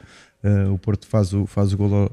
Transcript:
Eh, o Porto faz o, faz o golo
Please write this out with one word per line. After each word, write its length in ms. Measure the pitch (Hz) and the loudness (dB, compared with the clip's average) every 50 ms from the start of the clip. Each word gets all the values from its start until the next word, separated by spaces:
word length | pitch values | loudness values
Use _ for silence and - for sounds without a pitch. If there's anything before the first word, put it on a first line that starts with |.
| - - - - - _ _ _ - | -14 -20 -20 -20 -20 _ _ _ -2
Eh, 240 | 101 104 98 98 95 | 0 2 2 2 0
o 100 | 98 92 | -2 -2
Porto 280 | - 113 101 - - | -2 -2 -4 -4 -4
faz 260 | - - 110 101 90 101 | -2 0 0 0 2 0
o, 140 | 101 98 | -2 -2
faz 260 | - - 101 101 98 101 | -2 -2 -2 0 0 0
o 40 | |
golo 340 | 98 101 101 101 101 101 98 | 0 0 0 2 2 0 0